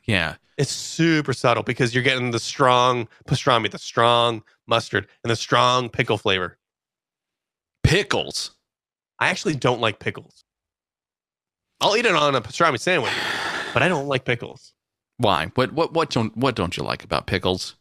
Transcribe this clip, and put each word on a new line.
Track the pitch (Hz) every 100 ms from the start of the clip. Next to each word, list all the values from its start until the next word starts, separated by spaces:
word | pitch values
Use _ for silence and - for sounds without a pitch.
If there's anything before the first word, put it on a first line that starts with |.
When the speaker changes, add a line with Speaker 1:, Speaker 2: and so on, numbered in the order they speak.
| -
Speaker 1:
yeah. | 101 80 - _ -
Speaker 2:
It's | 143
super | - - - 165 160 143
subtle | 120 131 113
because | 107 123 127
you're | 123
getting | 123 131 123
the | 117
strong | - - 131 123 123 123 110 _ -
pastrami, | 143 - 120 104
the | -
strong | - - 117 120 120 110 - _ -
mustard, | 113 - 101 98 _
and | 117
the | 117
strong | - 123 123 127 123
pickle | - 123 110
flavor. | 107 95 87 - _ _ _ _ _ _ _ _ _ _ _ _
Speaker 1:
Pickles. | - 160 - 107 71 - - _ _ _ _ _ _ -
Speaker 2:
I | 135
actually | 185 196 143
don't | 127 120
like | 113 101
pickles. | - - - _ _ _ _ _ _ _ _ _ _ _ _ _ _ -
I'll | 165 214
eat | 233
it | 165
on | 147 135
a |
pastrami | 107 - 170 123
sandwich, | - 180 107 - - - - - -
but | 120
I | 156
don't | 165 143
like | 135 -
pickles. | 120 - - - _ _ _ _ -
Speaker 1:
Why? | 113 85 82 -
What, | 127
what, | 139 165
what | 160 156
don't, | 131 110 -
what | 135 110
don't | 85 -
you |
like | 53 62
about | - 73 -
pickles? | 95 92 92 - -